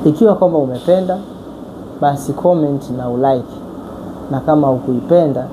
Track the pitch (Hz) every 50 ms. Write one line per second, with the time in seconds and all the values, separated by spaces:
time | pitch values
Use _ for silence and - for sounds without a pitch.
0 | - 160 151 - 233 214 190 180 190 180 165 156 139 127 127 120 - - 180 190
1 | 190 180 185 190 202 - - - - - - - - - - - - - - -
2 | 143 143 143 139 - - 139 - - 175 180 170 151 147 143 135 - - 123 127
3 | 123 123 120 123 135 139 135 127 113 - - - - - - - - - - -
4 | - - - - - - 143 131 - 156 156 151 143 135 131 123 - - 127 120
5 | - - 170 175 170 151 131 127 127 127